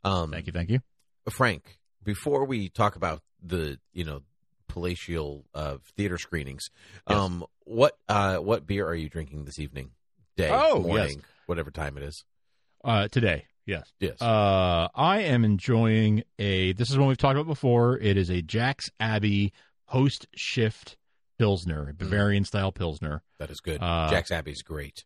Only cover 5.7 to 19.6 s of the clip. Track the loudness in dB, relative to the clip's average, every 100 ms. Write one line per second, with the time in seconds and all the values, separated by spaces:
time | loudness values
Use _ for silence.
5.7 | -8 _ -6 -4 -4 -6 -8 -8 -12 -14
6.7 | _ -20 -20 -2 0 0 -4 -10 _ -8
7.7 | 2 2 2 -2 0 2 0 0 -2 -2
8.7 | -4 -2 -4 -6 -8 -10 -10 -12 -10 -10
9.7 | -10 -16 _ _ _ _ -2 0 4 4
10.7 | 4 2 0 0 -4 -14 _ -6 -6 -4
11.7 | -6 -8 -6 -12 -12 _ _ _ _ _
12.7 | _ 0 0 2 2 2 0 -4 _ -8
13.7 | -8 -8 _ -6 -2 2 4 6 4 4
14.7 | 4 0 2 2 2 2 4 4 4 2
15.7 | 4 4 4 4 2 -2 -4 0 2 0
16.7 | 0 0 4 4 4 2 2 -2 -2 2
17.7 | 4 4 2 2 2 2 0 -2 -2 0
18.7 | -2 -10 _ -2 2 2 2 2 _